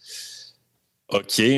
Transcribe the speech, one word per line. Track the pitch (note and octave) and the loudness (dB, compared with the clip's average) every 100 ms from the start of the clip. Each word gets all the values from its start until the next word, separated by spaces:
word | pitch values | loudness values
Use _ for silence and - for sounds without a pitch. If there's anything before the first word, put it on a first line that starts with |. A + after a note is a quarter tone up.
| - - - - - _ _ _ _ _ - | -18 -16 -14 -16 -20 _ _ _ _ _ -4
OK, | G2+ F#2+ - A2+ | -4 0 2 4